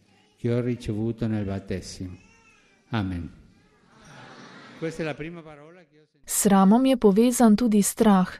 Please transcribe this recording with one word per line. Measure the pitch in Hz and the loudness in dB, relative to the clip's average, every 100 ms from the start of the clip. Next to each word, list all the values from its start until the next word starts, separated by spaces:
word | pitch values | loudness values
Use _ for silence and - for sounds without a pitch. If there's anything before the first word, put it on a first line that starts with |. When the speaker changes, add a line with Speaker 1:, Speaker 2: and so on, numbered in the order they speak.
| _ _ _ _ | _ _ _ _
Speaker 1:
che | 117 | -4
ho | 120 | -4
ricevuto | 123 117 - 104 113 113 113 | -4 -6 -6 -6 -6 -4 -4
nel | 107 98 | -4 -4
battesimo. | 98 - 92 - - 92 92 _ _ _ _ _ _ - | -8 -8 -10 -10 -14 -14 -16 _ _ _ _ _ _ -10
Amen. | 113 95 87 78 - - _ _ _ _ _ - - - - - - - - | -6 -6 -8 -10 -16 -20 _ _ _ _ _ -20 -20 -20 -20 -20 -20 -20 -12
Questa | 160 - | -10 -8
è | 160 | -8
la | 139 | -8
prima | 160 175 | -12 -16
parola | 156 147 151 180 | -20 -20 -20 -20
che | 160 _ | _ _
io | _ | _
sento. | _ - | _ -10
Speaker 2:
S | - | -2
sramom | 208 196 190 233 262 | 2 4 4 4 2
je | 254 | 2
povezan | 208 196 247 240 226 208 | 2 4 2 4 4 4
tudi | 247 208 | 2 2
strah, | 190 - 226 190 180 | 0 2 2 4 0